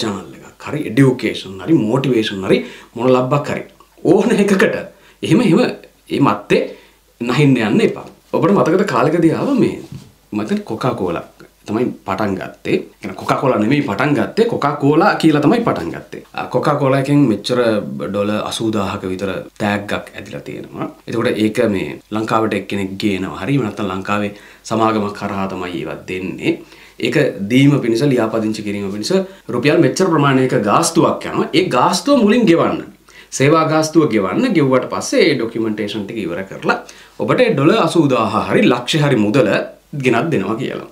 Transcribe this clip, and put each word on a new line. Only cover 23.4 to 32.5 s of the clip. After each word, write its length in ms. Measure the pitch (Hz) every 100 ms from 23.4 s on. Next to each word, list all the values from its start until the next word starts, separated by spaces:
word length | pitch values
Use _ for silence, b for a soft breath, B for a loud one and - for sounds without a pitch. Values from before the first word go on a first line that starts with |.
හරි 160 | 95 139
නැත්නම් 320 | 107 101 98
ලංකාවේ 400 | 95 95 104 104 - B B -
සමාගමක් 460 | 113 110 110 101 -
කරහා 280 | 101 98 92
තමයි 200 | 92 90 82
ඒවත් 260 | 76 73 -
දෙන්නේ. 500 | 92 92 76 151 - B B B B
ඒක 120 | 117 147 131 95 101
දීම 300 | 127 139 131
පිණිස, 220 | 113 113 143
ලියාපදිංචි 500 | 117 110 113 107 110
කිරීම 300 | 101 101 98
පිණිස 200 | 104 107 190 185 B -
රුපියල් 320 | 120 143 165 135
මෙච්චර 200 | - 165
ප්‍රමාණයක 480 | 156 143 131 127 127 104
ගාස්තුවක් 580 | 131 160 160 123 - 85
යනවා. 180 | 143 220 226
ඒ 60 | 185 -
ගාස්තුව 440 | 165 190 - 277
මුලින් 240 | 208 247
ගෙවන්න. 380 | 190